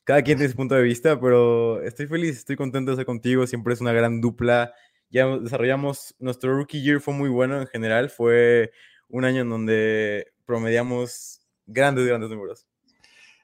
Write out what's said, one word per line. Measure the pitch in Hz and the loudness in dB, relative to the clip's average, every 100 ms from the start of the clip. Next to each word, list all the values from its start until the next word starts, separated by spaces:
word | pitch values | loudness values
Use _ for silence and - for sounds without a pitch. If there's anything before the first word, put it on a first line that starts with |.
Cada | - 139 | 0 2
quien | 131 139 | 4 2
tiene | 143 | 0
su | 117 | -2
punto | 131 | 0
de | 135 | 2
vista, | 123 117 156 143 | 2 2 0 2
pero | 127 123 120 117 117 110 | 4 4 4 2 0 -2
estoy | 90 - 143 | -6 -10 -8
feliz, | 165 170 131 | -4 -4 -4
estoy | - 139 | -6 -6
contento | 139 135 131 | -4 -4 -2
de | 131 | -4
estar | 127 | -4
contigo. | 120 123 127 123 | -4 0 2 0
Siempre | 120 113 120 | -2 -4 -2
es | |
una | 120 | 0
gran | 117 117 117 | 2 2 0
dupla. | 120 120 120 120 117 - _ _ _ | -2 0 2 2 0 -6 _ _ _
Ya | 127 131 | 0 0
desarrollamos, | 131 117 123 120 135 143 139 - - | 0 -6 -2 0 0 -2 -6 -12 -10
nuestro | 127 123 131 135 | -8 -4 -2 -2
rookie | 143 151 | -4 -4
year | 139 147 | 0 0
fue | 143 | -2
muy | 143 139 | -4 -2
bueno | 123 127 139 | 0 0 -2
en | 131 | -6
general. | 117 113 113 131 | -6 -2 0 0
Fue | - 117 117 120 120 110 _ - _ _ | 0 2 4 6 4 2 _ -20 _ _
un | 123 127 | -2 0
año | 131 | 0
en | 120 | -2
donde | 113 110 110 110 107 107 104 - _ - | -2 0 2 2 0 -2 -4 -8 _ -6
promediamos | 117 113 117 123 123 120 - - - _ _ - | -4 0 0 0 -4 -6 -10 -18 -20 _ _ -6
grandes, | 110 139 135 127 | 0 0 2 0
grandes | 117 110 | 0 -4
números. | 110 95 - _ _ _ _ _ _ _ _ | -10 -12 -14 _ _ _ _ _ _ _ _